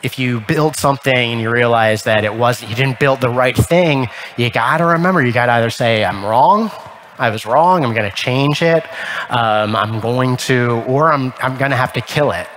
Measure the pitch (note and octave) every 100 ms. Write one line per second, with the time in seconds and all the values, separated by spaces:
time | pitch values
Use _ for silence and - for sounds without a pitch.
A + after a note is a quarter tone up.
0 | B2+ - B2+ A#2+ G#2+ D#3+ D#3 - C#3+ C3+
1 | C#3 B2+ A#2+ A#2 A2+ A#2+ A#2+ A#2 A2 A2
2 | - A2 G#2 A2 A#2+ A#2+ A2+ A2 C3+ B2
3 | C#3+ C3+ B2+ B2 B2+ B2 - E3+ E3+ C#3
4 | B2+ - - - A#2+ A#2 A#2 D#3 E3+ E3
5 | F3 F3+ B2 A#2+ A#2+ A#2 A2+ - A#2+ A2
6 | G#2 G2+ G2+ A2+ D#3 G#3 A3 - - -
7 | - - B2 G#2+ G#2+ C3 E3+ F#3 C3 A2
8 | G#2 - - B2+ C#3+ D3 E3 E3 - -
9 | - - - A#2+ A2+ G#2+ G#2+ G#2+ G#2 A2
10 | A2+ B2 B2+ B2+ - B2+ A#2+ A#2 A2+ C3+
11 | D#3+ D3 B2+ A#2+ C3 C3 C#3 B2+ B2+ B2+
12 | - - C#3 E2 F2